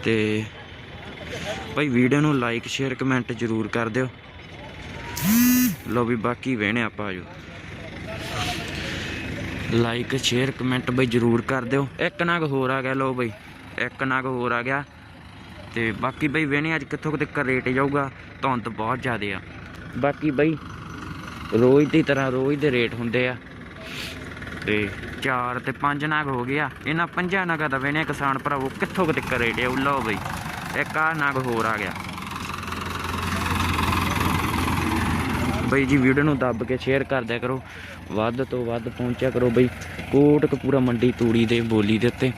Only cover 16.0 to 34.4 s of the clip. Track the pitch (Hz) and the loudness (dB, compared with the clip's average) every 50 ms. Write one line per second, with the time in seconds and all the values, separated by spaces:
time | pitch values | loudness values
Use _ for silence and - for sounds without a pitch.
16 | 107 127 131 - 151 151 131 156 160 143 139 147 151 160 160 156 139 - - 143 | -2 -4 -2 0 -2 0 2 2 0 2 0 0 0 0 -2 -2 -4 -4 -8 -4
17 | - 156 147 143 147 143 - 151 139 127 131 127 123 131 127 131 139 139 139 143 | -2 -2 -2 -2 -2 -2 -2 -2 0 2 2 2 2 0 2 2 2 2 2 0
18 | 139 139 - - - - - - - 135 131 120 107 117 107 98 110 113 127 123 | -2 -2 -6 -12 -18 -18 -10 -4 0 0 0 0 -2 -6 -6 -4 -2 -2 -2 -2
19 | 110 131 120 110 101 101 98 92 - - - - - - - - - - - - | -2 -2 -2 -2 -2 -4 -6 -6 -10 -12 -16 -14 -14 -14 -14 -14 -14 -10 -6 0
20 | 127 143 143 - 143 156 139 127 147 160 160 147 - - - - - - - - | 0 0 0 0 0 0 2 4 2 2 2 -2 -6 -12 -12 -12 -12 -12 -12 -12
21 | - - - - - - - - - - - 110 120 127 135 143 151 139 - 160 | -10 -10 -10 -10 -10 -12 -12 -12 -8 0 4 6 8 8 8 8 6 6 4 4
22 | 151 - 143 135 135 135 127 127 131 139 147 143 139 151 127 123 117 110 110 117 | 4 4 2 2 2 0 0 0 2 0 0 2 2 2 4 4 2 2 0 -2
23 | 117 117 110 127 123 127 127 120 - - - - - - - - - - - - | -4 0 2 2 2 0 -2 -4 -10 -16 -16 -16 -16 -16 -14 -14 -14 -12 -10 -10
24 | - - - - - - - - - - - - - - 107 104 104 101 98 - | -10 -10 -10 -12 -12 -12 -12 -12 -10 -10 -10 -6 -2 0 2 2 0 -2 -4 -8
25 | - - - - - 135 131 127 123 123 123 127 - 139 123 - - 143 143 143 | -10 -10 -10 -4 -2 0 0 0 0 0 -2 -2 -4 -4 -4 0 0 0 0 2
26 | 147 151 156 151 151 143 135 123 120 127 139 143 151 131 - - - 151 151 165 | 0 0 0 0 0 0 -2 -2 -2 -2 0 -2 -2 -2 -4 -6 -4 -2 0 0
27 | 170 160 - - 180 180 180 196 185 175 165 156 156 151 135 135 127 143 143 156 | 0 -2 -2 -2 -2 0 0 0 0 0 0 0 0 0 0 0 0 0 0 0
28 | 160 151 147 - 139 139 135 135 - 147 143 139 131 135 - - 196 180 - - | 0 -2 -2 0 0 0 0 0 0 -2 0 0 -2 -2 -2 -2 -4 -2 0 0
29 | 190 160 160 - 127 - 127 123 120 117 110 113 120 127 127 135 135 139 143 135 | 2 2 2 0 0 0 0 2 2 2 2 2 0 0 0 2 2 2 2 2
30 | 117 110 104 - - - - - - - - - - - - 127 147 - - 151 | 2 0 -2 -2 -4 -6 -8 -6 -8 -8 -8 -8 -8 -6 -2 -2 -2 -2 0 0
31 | 156 160 165 156 147 143 139 131 131 127 117 113 110 110 110 104 101 92 90 - | 2 2 2 2 0 2 2 0 0 0 0 2 2 2 2 0 -2 -4 -4 -6
32 | - - 92 - - - - - - - - - - - - - - - - - | -8 -10 -10 -10 -10 -10 -8 -8 -8 -8 -8 -8 -6 -6 -6 -6 -6 -6 -6 -6
33 | - - - - - - - - - - - - - - - - - - - - | -4 -4 -4 -4 -2 -2 -2 -2 0 0 0 0 0 0 0 0 0 2 2 0
34 | - - - - - - - - | 0 0 0 0 0 0 0 0